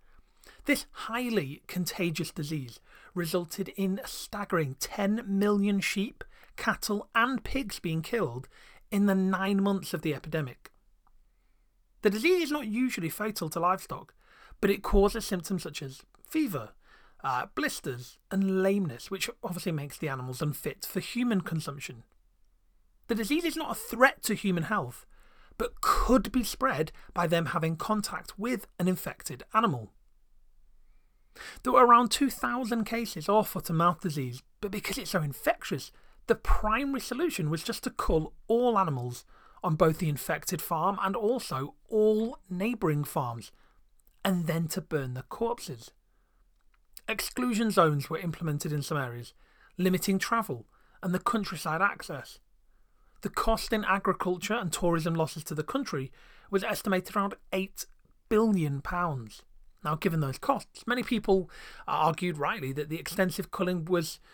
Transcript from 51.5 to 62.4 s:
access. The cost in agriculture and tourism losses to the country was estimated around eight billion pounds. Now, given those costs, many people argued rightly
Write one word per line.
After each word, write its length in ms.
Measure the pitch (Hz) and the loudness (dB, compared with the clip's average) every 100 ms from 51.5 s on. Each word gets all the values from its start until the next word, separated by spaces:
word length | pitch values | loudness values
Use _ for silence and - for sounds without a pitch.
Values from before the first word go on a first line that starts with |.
| 175 165 160 | -6 -4 0
access. 560 | 196 - - 143 - - _ _ _ _ _ _ _ _ | 0 0 -10 -10 -12 -20 _ _ _ _ _ _ _ _
The 80 | - | -8
cost 420 | - - 220 - | -2 2 2 2
in 120 | 220 | -2
agriculture 720 | 196 196 196 185 180 180 - | 0 0 0 0 0 -2 -2
and 180 | 226 175 | -2 -2
tourism 420 | - 175 165 165 | 0 2 2 0
losses 300 | 165 156 160 | 0 0 -2
to 100 | - | -8
the 100 | 156 | -6
country 480 | 151 277 - 143 131 - - - - | -4 -4 -4 -6 -8 -12 -20 -20 -4
was 120 | 196 | -2
estimated 540 | 208 208 208 185 185 214 | -2 -4 0 -2 0 -2
around 180 | 202 - - | -2 -4 -6
eight 340 | 190 190 - - - _ _ - | -4 -4 -8 -14 -16 _ _ 0
billion 520 | 214 226 190 151 139 | 4 4 4 2 -2
pounds. 640 | - 175 175 135 110 - - - - - | -4 -2 -2 -4 -8 -16 -20 -20 -20 -10
Now, 120 | 151 156 | -4 -2
given 240 | 170 160 | 0 0
those 180 | 135 127 | -2 -4
costs, 460 | - 262 - - - | -2 -2 -2 -12 -2
many 160 | 247 | -2
people 480 | - 226 - 190 170 - - - - | 0 0 4 2 2 -10 -18 -14 -4
argued 500 | 151 160 160 180 | 2 2 2 -2
rightly 340 | 151 | -2